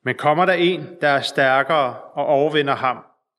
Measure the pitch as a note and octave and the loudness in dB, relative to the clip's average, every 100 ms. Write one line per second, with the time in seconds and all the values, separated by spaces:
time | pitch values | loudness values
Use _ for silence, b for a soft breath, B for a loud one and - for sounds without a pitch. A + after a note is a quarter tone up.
0 | B2+ B2 D3 D3+ F#3 F3+ F3 F3 D3+ - | -8 -2 0 2 2 2 0 -2 -8 -4
1 | D3+ C#3 - - C3+ C3+ C#3 D#3+ B2+ A#2 | 0 0 -2 0 2 2 2 0 0 -4
2 | - D3+ C#3+ C#3 D3+ D3+ C#3 A2+ B2+ A#2+ | -12 -6 0 2 2 0 0 0 -2 -4
3 | - _ _ | -10 _ _